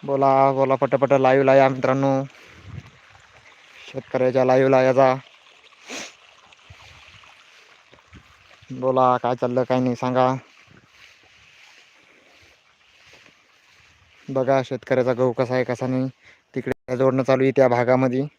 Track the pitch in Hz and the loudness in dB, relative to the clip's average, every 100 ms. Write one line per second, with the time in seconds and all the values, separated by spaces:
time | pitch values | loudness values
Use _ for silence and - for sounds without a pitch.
0 | 139 139 139 135 135 135 135 135 135 139 | -6 0 2 4 2 2 0 0 0 0
1 | 139 139 131 135 135 135 135 131 127 135 | 2 2 4 2 4 4 4 0 -2 0
2 | 135 135 135 - - - - - - _ | 0 -2 -4 -14 -20 -20 -20 -20 -20 _
3 | _ - _ _ - _ _ - - 135 | _ -20 _ _ -20 _ _ -20 -16 -16
4 | - 131 127 127 127 127 135 135 131 127 | -8 -2 0 0 2 2 4 4 4 4
5 | 135 131 - _ _ _ _ _ - - | 2 0 -8 _ _ _ _ _ -18 -16
6 | - - _ _ _ - _ - - - | -16 -20 _ _ _ -20 _ -20 -20 -20
7 | - - - - _ - _ _ _ - | -20 -20 -20 -20 _ -20 _ _ _ -20
8 | _ - _ _ _ - _ 131 127 127 | _ -20 _ _ _ -20 _ -6 -2 2
9 | 127 123 120 123 127 123 123 127 127 120 | 2 2 -2 -4 -4 -4 -2 -2 -2 -4
10 | 127 127 127 131 - _ _ - _ _ | -4 0 0 -2 -10 _ _ -20 _ _
11 | - _ _ _ _ _ - - _ _ | -20 _ _ _ _ _ -20 -20 _ _
12 | _ _ _ _ _ _ _ _ _ _ | _ _ _ _ _ _ _ _ _ _
13 | _ - - _ _ _ _ _ _ _ | _ -20 -20 _ _ _ _ _ _ _
14 | _ _ - 135 127 135 127 127 - 127 | _ _ -10 -6 -2 -2 -2 -10 -4 -2
15 | 123 120 127 117 120 127 123 127 127 127 | -2 0 -2 -2 -4 -4 -4 -6 -4 -4
16 | 131 - - - _ - 123 127 - 127 | -6 -8 -20 -20 _ -12 -8 -10 -8 -2
17 | 131 131 127 131 135 127 131 120 120 127 | 0 0 0 0 2 2 2 2 2 2
18 | 131 127 147 | 0 -2 -6